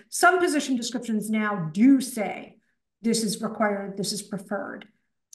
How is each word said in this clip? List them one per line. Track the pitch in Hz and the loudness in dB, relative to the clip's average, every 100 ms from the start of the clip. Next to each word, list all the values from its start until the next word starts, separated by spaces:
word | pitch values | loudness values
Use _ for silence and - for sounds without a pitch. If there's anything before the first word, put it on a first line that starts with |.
| - | -10
Some | - 349 359 | 4 6 6
position | 349 294 - 254 | 2 0 0 -2
descriptions | - 247 - 214 208 | -2 -6 -2 -4 -2
now | 220 214 202 160 | -2 0 -2 -4
do | 196 254 269 | 4 6 6
say, | - 226 190 - - - _ _ _ _ | 2 -4 -6 -8 -14 -20 _ _ _ _
"This | 220 220 | -2 0
is | 220 - | 0 -4
required, | 220 - 208 202 196 196 | -6 0 0 0 -6 -6
this | 185 | -6
is | 208 | -6
preferred." | - 185 - 196 - - - _ _ _ _ | -8 -10 -6 -8 -6 -12 -16 _ _ _ _